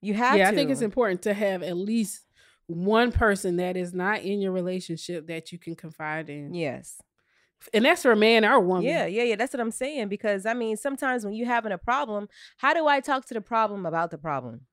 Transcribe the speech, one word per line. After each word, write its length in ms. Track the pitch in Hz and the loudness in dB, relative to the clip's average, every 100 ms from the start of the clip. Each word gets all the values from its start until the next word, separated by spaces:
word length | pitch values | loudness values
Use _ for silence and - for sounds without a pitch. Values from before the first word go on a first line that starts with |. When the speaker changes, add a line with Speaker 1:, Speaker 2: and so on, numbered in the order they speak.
Speaker 1:
You 120 | 196 208 | -2 0
have 220 | 247 262 | 4 6
Speaker 2:
Yeah, 80 | 190 | 6
Speaker 1:
to. 40 | |
Speaker 2:
I 40 | 214 | 4
think 160 | 277 | 0
it's 100 | 269 | 0
important 400 | 226 226 233 180 | -2 0 0 0
to 100 | 220 | -2
have 280 | 202 208 190 | 0 0 -2
at 140 | 170 175 | -4 -4
least 480 | 202 226 214 - _ _ _ _ _ | -2 0 -2 -6 _ _ _ _ _
one 440 | 170 185 220 240 | -4 2 4 4
person 460 | 233 226 196 196 175 | 4 2 2 0 -2
that 180 | 180 185 | -2 -4
is 180 | 180 | -4
not 280 | 180 185 214 | -2 -2 -2
in 180 | - 202 | -2 -2
your 100 | 196 | -2
relationship 760 | 185 180 185 180 165 - 175 156 | -2 -2 -4 -6 -10 -6 -10 -8
that 240 | 165 160 | -10 -10
you 80 | 175 | -16
can 160 | - 165 | -12 -12
confide 540 | 165 156 156 156 156 | -14 -12 -6 -6 -8
in. 240 | 147 143 | -10 -10
Speaker 1:
Yes. 480 | 175 156 127 - - _ _ _ _ _ _ - | -4 -4 -4 -12 -20 _ _ _ _ _ _ -2
Speaker 2:
And 100 | 214 247 | 2 4
that's 160 | 349 | 4
for 120 | 269 | 4
a 20 | 214 | 6
man 300 | 214 233 214 | 6 6 6
or 140 | 254 | 6
woman. 240 | 180 185 220 | 4 2 2
Speaker 1:
Yeah, 200 | 320 175 | 0 0
yeah, 160 | 202 | 0
yeah. 120 | 240 208 | 0 0
That's 180 | 247 | -2
what 60 | 262 | -2
I'm 100 | 233 | -4
saying. 360 | - 254 302 208 | -4 -6 -4 -6
Because, 380 | 202 214 196 196 | -4 -2 -2 -2
I 60 | 240 | -4
mean, 220 | 226 214 | -2 -4
sometimes 460 | 285 277 269 254 208 | -4 -4 -2 -2 -4
when 80 | 214 | -6
you 100 | 240 | 0
having 260 | 240 226 | 0 0
a 40 | 180 | -6
problem, 520 | - 254 277 208 202 _ - _ | -2 -2 -2 -6 -8 _ -20 _
how 160 | 269 | 0
do 140 | 330 311 | 2 4
I 120 | 285 | 2
talk 240 | 269 269 - | 2 -4 -2
to 60 | 226 | -10
the 60 | |
problem 440 | 196 233 220 202 175 | -2 0 0 -2 -4
about 240 | 165 170 | -2 -2
the 80 | 160 | -4
problem? 440 | 151 143 123 113 131 | -6 -6 -6 -14 -18